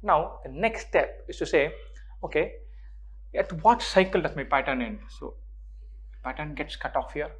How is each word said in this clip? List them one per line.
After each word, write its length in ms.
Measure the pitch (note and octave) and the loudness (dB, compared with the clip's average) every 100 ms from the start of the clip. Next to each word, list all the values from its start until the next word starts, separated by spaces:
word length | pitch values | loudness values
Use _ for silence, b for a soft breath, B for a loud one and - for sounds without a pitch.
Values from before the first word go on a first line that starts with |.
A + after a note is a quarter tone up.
Now, 380 | F3+ D#3+ D#3+ - | 6 4 4 -6
the 60 | C3+ | -10
next 380 | C3+ A3 A3 - | -2 -2 -2 2
step 360 | E3+ C3+ - - | 4 4 -2 -12
is 80 | - | -6
to 80 | D3+ | 2
say, 260 | D#3+ D3 - b b b b | 4 4 0 b b b b
"Okay, 300 | - D3+ E3+ - b b b b - - - | -2 0 0 -4 b b b b -16 -16 -6
at 180 | - G3+ E3 | 0 0 4
what 200 | G#3 A3+ | 6 6
cycle 380 | - F#3+ F#3+ F#3+ | 6 6 8 4
does 160 | D#3 - | 2 -2
my 80 | |
pattern 380 | C3+ C#3 C3+ B2+ | 2 2 4 0
end?" 160 | A#2 G#2+ - - | 0 -4 -10 -12
So 160 | - - - - - - - - - - | -12 -12 -14 -14 -14 -14 -14 -14 -14 -10
pattern 300 | B2+ C3 D3+ | -8 -6 -6
gets 220 | D3 D#3+ - | -6 -6 -4
cut 200 | C3+ C#3+ | -2 0
off 160 | B2+ | -2
here 180 | D3 D3+ - | -4 -4 -6